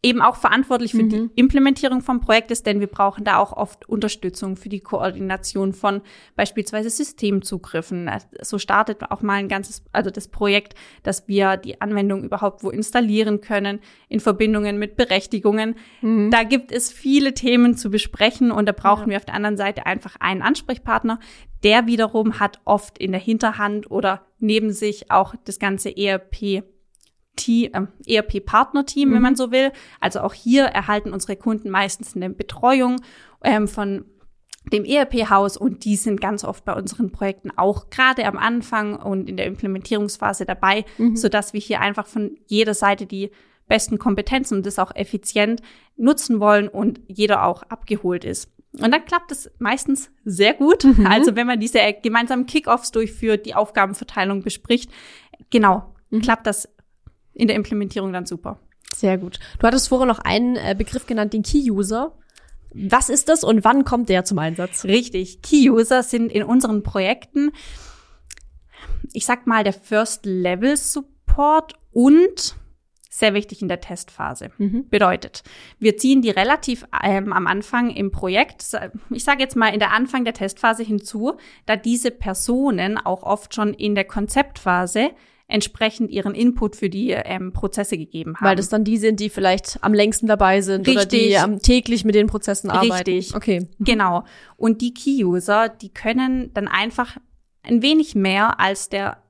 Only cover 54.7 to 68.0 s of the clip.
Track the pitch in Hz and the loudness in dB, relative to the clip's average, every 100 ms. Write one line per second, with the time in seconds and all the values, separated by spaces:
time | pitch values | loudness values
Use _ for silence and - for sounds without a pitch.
54.7 | 240 - - - - _ - - 240 202 | 0 0 -20 -20 -20 _ -20 0 4 6
55.7 | 185 - - _ 220 240 226 226 202 - | 4 -2 -20 _ -2 0 0 -2 -4 -8
56.7 | _ _ _ - _ _ - 226 214 202 | _ _ _ -20 _ _ 0 2 2 -2
57.7 | 208 196 214 190 180 175 170 - - _ | -4 -4 -6 -6 -6 -8 -10 -10 -14 _
58.7 | _ - - 196 185 180 - - - 233 | _ -14 -2 0 0 -4 -14 -14 0 2
59.7 | 254 - 254 254 226 - 202 247 247 - | 2 2 2 2 0 0 0 0 0 -2
60.7 | 196 214 247 - 226 208 214 202 294 262 | -4 -4 -6 -6 -4 -2 -2 2 2 2
61.7 | 196 196 220 311 - _ - - - - | 0 -2 -2 -6 -10 _ -20 -20 -20 -18
62.7 | - 196 247 - 277 - 311 - 226 220 | -10 2 2 4 0 4 2 4 6 6
63.7 | 269 269 247 220 185 185 180 160 165 180 | 4 2 0 2 0 2 -2 -2 -4 -8
64.7 | - 190 214 247 185 185 - - 302 262 | -6 2 0 2 -8 -8 -12 2 6 6
65.7 | 226 226 254 247 240 233 208 208 247 247 | 6 4 2 2 -2 0 -2 2 2 4
66.7 | 214 208 202 190 247 - 285 294 - - | 0 -2 -2 -2 -2 -4 -2 -2 -4 -18
67.7 | - - - | -18 -18 -20